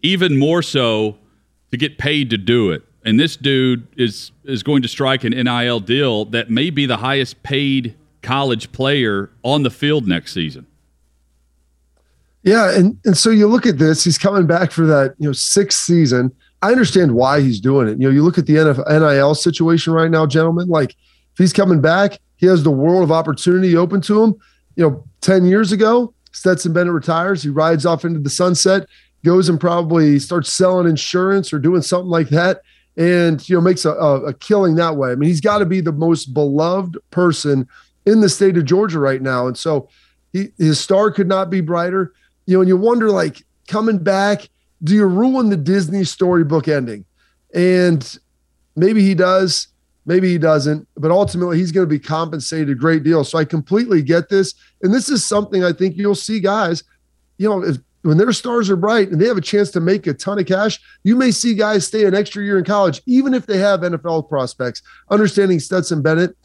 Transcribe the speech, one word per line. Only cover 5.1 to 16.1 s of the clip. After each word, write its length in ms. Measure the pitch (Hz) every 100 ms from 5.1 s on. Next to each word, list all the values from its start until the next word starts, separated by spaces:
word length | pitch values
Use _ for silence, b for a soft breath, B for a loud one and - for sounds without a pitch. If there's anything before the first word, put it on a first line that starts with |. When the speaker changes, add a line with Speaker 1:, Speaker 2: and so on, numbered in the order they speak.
| 131
Speaker 1:
an 100 | 123
N 140 | 127 123
I 180 | 120 120
L 120 | 120
deal 460 | 95 127 143 107 107
that 240 | 117 117
may 200 | 113 156
be 160 | 147 139
the 120 | 110
highest 440 | 123 139 127 -
paid 520 | - 139 139 135 120 - _ _
college 520 | - 135 139 113 -
player 560 | - 131 143 117 101 101 _
on 200 | 123 147
the 60 | 131
field 380 | - 147 151 107
next 260 | 87 -
season. 340 | 95 80 65 64 _ _ _ _ _ _ _ _ _ _ _ _ _ _ _ _ _
Speaker 2:
Yeah, 340 | 185 214 202 196
and, 200 | 185 - -
and 120 | 170
so 120 | 226
you 180 | 220 208
look 180 | 240 240
at 120 | 147
this, 260 | 156 151
he's 140 | 175 156
coming 280 | 196 202 165
back 240 | 170 180
for 140 | - 160
that, 300 | 147 135 -
you 100 | 151
know, 40 |
sixth 480 | 135 - 190 196 -
season. 500 | - 175 151